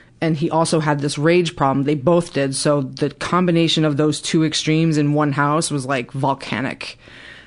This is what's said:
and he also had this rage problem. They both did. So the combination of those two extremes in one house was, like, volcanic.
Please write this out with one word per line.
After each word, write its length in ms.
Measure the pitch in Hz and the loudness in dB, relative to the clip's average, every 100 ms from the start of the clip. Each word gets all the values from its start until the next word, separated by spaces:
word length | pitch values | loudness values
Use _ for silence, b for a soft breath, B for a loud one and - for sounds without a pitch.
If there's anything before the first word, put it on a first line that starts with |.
| B B | B B
and 160 | 165 151 | -2 0
he 120 | 156 | 0
also 300 | 160 160 180 | 0 2 2
had 220 | 151 143 | 0 0
this 160 | 147 143 | -2 0
rage 400 | 151 175 165 - | 2 4 2 0
problem. 260 | 139 135 | 0 2
They 120 | 139 151 | 0 0
both 360 | 127 175 170 | 2 2 2
did. 240 | - 139 135 | -2 -2 0
So 280 | 156 147 | 0 0
the 260 | 131 131 147 | 0 -4 -4
combination 720 | - - 175 180 165 165 - | -4 -2 0 2 2 2 2
of 140 | 156 143 | 0 2
those 240 | 151 147 | 0 -2
two 240 | - 175 160 | 0 0 0
extremes 520 | 156 - 156 165 151 | 0 0 2 2 2
in 140 | 147 | 2
one 220 | 147 151 | 2 0
house 360 | 135 143 151 165 | 0 0 0 -2
was, 160 | 147 127 | -4 -4
like, 280 | 135 117 | -4 -4
volcanic. 840 | 135 135 135 - 104 127 76 - - B B B B | -4 -2 -2 -4 -6 -4 -6 -12 -18 B B B B